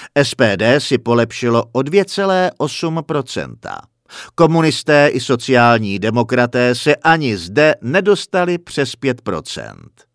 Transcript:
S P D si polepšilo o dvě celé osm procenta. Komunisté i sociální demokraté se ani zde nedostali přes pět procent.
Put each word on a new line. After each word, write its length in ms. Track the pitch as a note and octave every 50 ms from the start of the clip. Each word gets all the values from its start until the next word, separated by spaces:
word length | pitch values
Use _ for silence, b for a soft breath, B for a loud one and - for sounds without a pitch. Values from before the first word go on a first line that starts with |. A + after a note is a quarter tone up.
| B B B
S 200 | C#3+ C3+ - -
P 220 | - B2 G#2+ G2
D 220 | F2+ G#2+ A#2 C3+ D3
si 180 | - - C#3
polepšilo 640 | A#2 A#2 A#2 A#2 A#2+ A#2 A2+ - - B2 A#2+ A#2 A#2 A2+ -
o 100 | - B2+
dvě 240 | C3+ D3 F3 G3+ F#3
celé 460 | F#3+ - G3+ G3 G3 F#3+ F#3 F#3 F3+ -
osm 460 | - C#3+ C#3 - - F3 E3 E3 E3 D3+
procenta. 760 | - D#3 C#3+ B2 - - G2+ C#2+ B1+ A1+ A1+ - G1+ G1+ G1+ - _ _ _ _ B B B B B B
Komunisté 720 | - E3 D3+ E3 E3 D#3+ D#3 - - - - D3 D3 C#3+
i 120 | D3+ - B2+
sociální 800 | A#2+ - B2+ A#2 - - B2+ A#2+ A#2+ A#2+ A#2 A2+ A2 G2+ G2 G2
demokraté 760 | G2 A2 G#2+ B2 A#2+ A2+ B2+ B2 A#2+ B2 - B2+ B2 B2 B2
se 200 | B2 - D3+ C#3+
ani 420 | - - E3 E3 D#3+ D3 B2 G#2
zde 380 | F#2 E2 F2 G#2 D3 D3+ D#3 - -
nedostali 760 | - A#2+ D#3 G3 F#3+ G#3 G3+ - - - - F3+ F3+ F3 F3
přes 380 | E3+ F3 - - D3+ C#3 B2 -
pět 260 | - C3+ C3+ B2 B2
procent. 840 | - G#2 F#2 D2+ - - - - A1 A1 G1+ G1+ G1+ - _ _ _ _